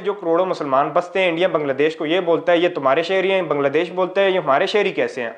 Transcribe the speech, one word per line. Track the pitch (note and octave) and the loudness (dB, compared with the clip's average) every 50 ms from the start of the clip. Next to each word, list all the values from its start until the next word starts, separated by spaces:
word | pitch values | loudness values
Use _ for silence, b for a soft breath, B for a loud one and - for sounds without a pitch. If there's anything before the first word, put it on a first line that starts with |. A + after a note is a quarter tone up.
जो | F#3 G3+ G3 | -6 -6 -6
करोड़ों | G3+ F3+ E3 E3 E3+ F#3 | -4 -2 0 2 2 2
मुसलमान | F#3 E3 - D#3 C#3+ C3 C3+ D3 D#3 | 0 -2 -4 -4 0 2 2 2 2
बसते | D3 F3 F3 - - F#3+ | 0 -2 -2 -2 -2 0
हैं, | F#3+ F3+ | 0 0
इंडिया | E3 D#3+ F#3 F#3 | 0 0 0 0
बांग्लादेश | E3 D#3+ D3+ C#3 C3 C3 D3 D#3+ D#3+ | 0 0 -2 -2 0 0 0 0 0
को | - E3+ | -2 -4
ये | D3 E3 F#3+ | -2 0 0
बोलता | F3+ E3+ E3 - E3 F3 | 2 2 0 2 2 2
है, | F3 E3+ | 2 4
"ये | F3 E3+ | 2 2
तुम्हारे | E3+ D#3 C#3 C3 C3+ E3 E3 | 0 0 0 2 2 2 0
शहरी | F3 F#3+ F#3+ F#3 F#3+ | 0 0 0 0 0
हैं।" | F#3+ F#3+ F3 D3+ | 0 0 0 0
बांग्लादेश | D3 C#3+ C#3 C#3 C#3 D#3 F3 F3+ | 0 0 0 0 2 0 -2 -2
बोलता | F3+ F3+ F#3 F3 F3+ G3 | -2 -4 -4 -2 0 0
है, | G3 F#3+ | 2 2
"ये | F#3 F#3 | 2 0
हमारे | D#3 D3 C3+ D3 F#3+ - | 0 2 2 2 2 0
शहरी | - G#3 G3 G3 | 0 0 0 0
कैसे | - C#3 B2+ A#2 - C3 | 0 -2 -2 -2 -2 -6
हैं? | A#2+ A#2 - | -6 -4 0